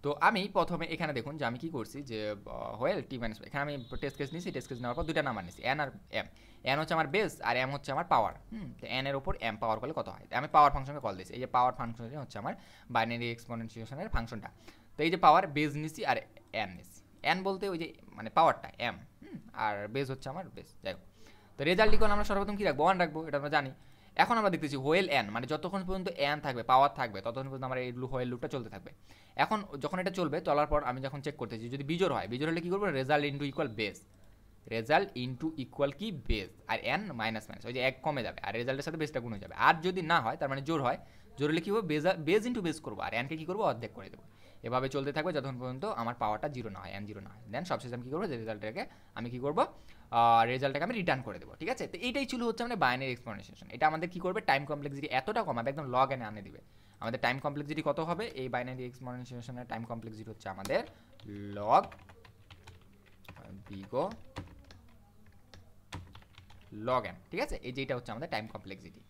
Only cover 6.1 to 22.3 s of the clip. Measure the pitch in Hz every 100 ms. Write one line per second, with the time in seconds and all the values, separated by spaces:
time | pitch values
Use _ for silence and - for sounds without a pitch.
6.1 | 110 - - - - 127 143 156 165 151
7.1 | 180 190 - - 123 131 139 - 135 170
8.1 | 139 98 - - 220 160 - - 123 135
9.1 | 139 135 - 113 107 113 110 131 156 113
10.1 | - - 123 147 156 147 135 131 147 117
11.1 | 95 92 123 127 127 127 127 117 117 117
12.1 | 143 127 104 131 - - - - 120 117
13.1 | 117 120 117 - 117 113 117 110 139 214
14.1 | - 117 113 - - - - - - 160
15.1 | 175 175 165 156 143 151 143 156 156 160
16.1 | 120 - - - 110 101 90 - - -
17.1 | - 139 175 190 190 202 170 160 - -
18.1 | - 110 - 160 - - - 120 92 -
19.1 | - 403 320 - - 110 104 104 131 139
20.1 | 135 131 151 185 - - - - 90 -
21.1 | - - - - - 143 185 220 214 214
22.1 | 202 -